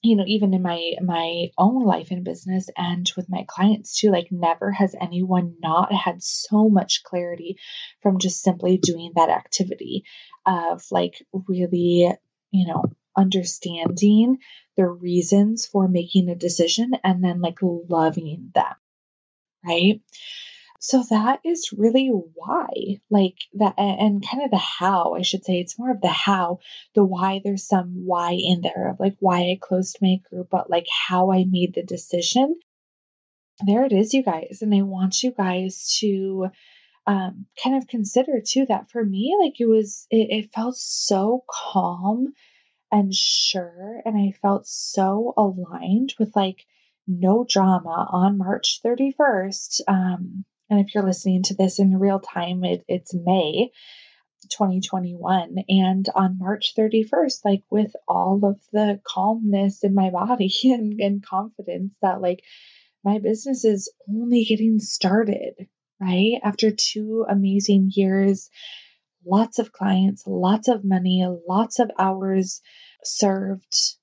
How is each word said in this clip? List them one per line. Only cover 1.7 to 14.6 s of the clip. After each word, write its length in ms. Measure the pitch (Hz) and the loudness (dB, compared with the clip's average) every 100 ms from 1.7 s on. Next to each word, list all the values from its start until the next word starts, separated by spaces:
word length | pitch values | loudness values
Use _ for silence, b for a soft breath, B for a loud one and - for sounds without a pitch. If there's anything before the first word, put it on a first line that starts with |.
| 254 226 | 4 2
life 240 | 170 165 | 0 -4
and 140 | 180 | -8
business 440 | 185 170 185 190 190 - | -6 -10 -4 -4 -6 -8
and 320 | 180 175 180 - | -4 -4 -4 -6
with 140 | 180 | -8
my 160 | 180 - | -8 -8
clients 520 | - 196 214 - - | 0 2 2 -2 0
too, 100 | 214 | 2
like, 220 | 180 175 | 2 0
never 400 | 180 170 165 196 | -2 0 0 -2
has 240 | 196 190 - | 0 -2 -2
anyone 580 | 180 175 185 180 175 170 | -6 -4 0 0 0 -6
not 320 | 165 165 185 | 0 0 2
had 300 | 202 - 175 | 0 -2 -6
so 460 | - - - 208 220 | -8 -8 0 4 6
much 340 | 196 180 - | 4 2 -4
clarity 540 | - 180 175 170 170 190 B B B B | -4 -6 -6 -8 -10 -12 B B B B
from 160 | 208 185 | 2 2
just 240 | 185 - | 0 0
simply 380 | 196 175 180 185 | 0 0 2 2
doing 320 | 175 170 170 170 | 2 -2 -2 2
that 140 | 160 | 4
activity 760 | - - - 185 - - 190 B B B B | 2 -2 -4 -4 -4 -8 -10 B B B B
of, 400 | - 180 170 175 - | -2 0 -2 -6 -4
like, 340 | 180 180 - _ 190 185 | -2 -2 -6 _ -10 -4
really, 640 | 180 175 180 175 175 175 180 _ _ _ | -2 0 0 2 4 2 0 _ _ _
you 180 | 196 175 | 0 0
know, 180 | 165 - - _ - | 0 -4 -6 _ 2
understanding 1200 | 190 190 175 - 180 170 165 180 202 214 233 262 B B | 2 2 -4 -8 -10 -4 -4 2 4 6 4 2 B B